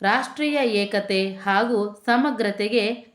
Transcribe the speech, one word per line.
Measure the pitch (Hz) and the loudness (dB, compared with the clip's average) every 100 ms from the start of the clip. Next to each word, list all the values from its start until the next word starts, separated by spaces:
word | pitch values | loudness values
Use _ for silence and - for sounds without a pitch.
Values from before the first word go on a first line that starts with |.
ರಾಷ್ಟ್ರೀಯ | 196 247 262 - 302 294 | 0 0 0 -4 -2 0
ಏಕತೆ | 247 208 202 202 202 190 190 | 0 0 0 -2 0 0 -2
ಹಾಗೂ | 190 196 196 240 226 208 208 | -4 0 0 2 0 -2 -4
ಸಮಗ್ರತೆಗೆ | - 240 285 262 208 196 214 233 208 233 - | 0 2 2 0 -2 -2 0 0 0 -4 -10